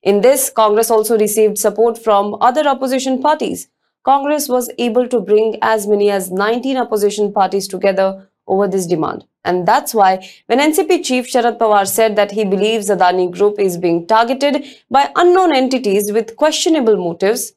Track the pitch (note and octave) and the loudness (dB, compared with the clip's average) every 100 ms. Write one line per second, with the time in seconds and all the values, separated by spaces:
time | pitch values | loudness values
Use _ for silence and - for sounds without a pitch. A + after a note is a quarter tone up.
0 | - G3+ A3+ C#4 - - A3 G#3 A3+ A3+ | 0 2 4 2 -2 0 2 2 2 0
1 | A3 A3+ G#3 G#3 G#3+ G3+ G#3+ G3+ A#3 A3+ | 2 0 0 2 0 2 -4 0 0 0
2 | A3+ G3+ G#3 G3+ A#3+ B3+ C#4+ C4+ C4+ C4 | 0 0 0 0 0 2 0 -2 -2 -2
3 | C4+ B3+ C#4 D#4 G#3+ - - _ _ _ | -2 -2 0 -2 -4 -8 -14 _ _ _
4 | - C#4 C#4 D4+ C#4+ B3 A#3+ - A#3+ A3 | 0 0 0 -4 -2 -4 -4 -4 0 0
5 | B3 B3 F#3 G#3+ A3 G#3+ A3 A3 G3+ G#3 | 0 -2 2 2 2 -2 -2 -2 0 0
6 | G3+ G3 F#3+ F#3 G#3 A#3+ C4 C4 A3+ G#3+ | 2 0 -4 -4 -2 -2 -2 -4 -4 -2
7 | G3+ G3+ G#3 G#3 F#3+ G3 G3 F#3 G3 F#3+ | -2 -2 -2 0 -2 -2 -6 -2 -2 0
8 | F#3+ F#3+ - _ - F#3+ G3+ F#3+ E3+ E3+ | -2 -4 -18 _ -4 -2 0 -2 -2 -2
9 | D3 - _ _ - F3+ F3+ B3+ D4 A3+ | -2 -6 _ _ -4 -2 2 0 0 2
10 | F#3+ F#3+ - - - B3 D4+ D#4 D#4 E4+ | 2 2 -6 -20 -2 0 2 0 0 0
11 | - B3+ A#3+ B3 A#3+ A3+ A3+ G#3 G3 - | 0 -4 -2 0 0 0 2 2 2 0
12 | A3 G3+ G3+ G3+ G3+ F#3+ G#3 A3+ G3+ F#3+ | 2 2 0 -2 -2 0 0 -2 -2 2
13 | F3+ F#3 F3+ F3 G#3 G#3 G3 F3 F3 E3+ | 2 2 -2 0 0 2 -2 0 0 -2
14 | E3+ A3 A#3 C4 C#4+ C#4+ - - _ C4+ | 2 0 2 0 0 -2 -6 -20 _ 0
15 | F#4 - F4+ F4+ F4+ C#4 C4 C4 G#3 G3 | 0 2 4 4 4 2 0 -2 0 0
16 | G3+ G#3+ A3 - D4+ D#4 F4+ D#4+ A3+ G3+ | 0 -4 -4 -2 -2 0 0 2 2 0
17 | F3 E3+ F#3+ B3 - | -2 -2 -2 -2 -6